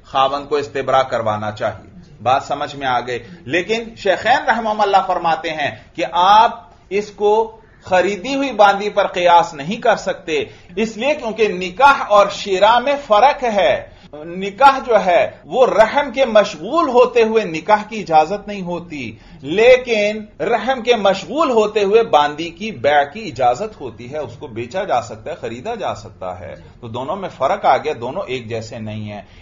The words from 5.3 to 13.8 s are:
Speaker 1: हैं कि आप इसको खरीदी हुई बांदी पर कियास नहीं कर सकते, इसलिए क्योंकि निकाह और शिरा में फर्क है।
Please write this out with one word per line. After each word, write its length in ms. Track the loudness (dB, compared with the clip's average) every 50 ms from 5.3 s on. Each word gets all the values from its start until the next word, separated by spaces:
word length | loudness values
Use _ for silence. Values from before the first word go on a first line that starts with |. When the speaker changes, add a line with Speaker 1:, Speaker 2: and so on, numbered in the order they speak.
| -2 -2 -4 -6
Speaker 1:
हैं 200 | -6 -4 -4 -6 -6 -8 -14 -14 _
कि 80 | -6 -6
आप 640 | -2 0 2 4 6 6 6 6 4 2 -4 -14 -20 -20 _ _ _
इसको 680 | -4 -4 -4 -6 -6 -2 0 2 2 2 0 -2 -8 -14 -20 _ _ _ -4
खरीदी 480 | 0 2 2 2 2 -2 -4 -4 -4 -2
हुई 180 | -2 -2 -2 2
बांदी 360 | 4 4 4 4 2 -2 -2
पर 160 | 0 0 -2 0
कियास 420 | -2 0 4 6 6 6 4 2 -2
नहीं 220 | -8 -8 -8 -6 -2
कर 160 | 0 0 0 0
सकते, 380 | -2 -6 -8 -8 -6 -4 -4 -4 -4 -6 -10 -18 -20 -10 -6 -4
इसलिए 360 | -4 -4 -4 -4 -2 -2 -2
क्योंकि 320 | -2 -4 -8 -2 -2 0 0
निकाह 520 | 0 -4 -6 -8 0 2 4 4 4 2 2 4
और 220 | 4 4 4 4
शिरा 480 | 0 -6 -6 -4 0 2 4 4 4 4
में 160 | 2 0 -2 -4
फर्क 440 | 0 2 4 6 6 4 4 2 -2
है। 460 | -2 0 2 2 2 2 0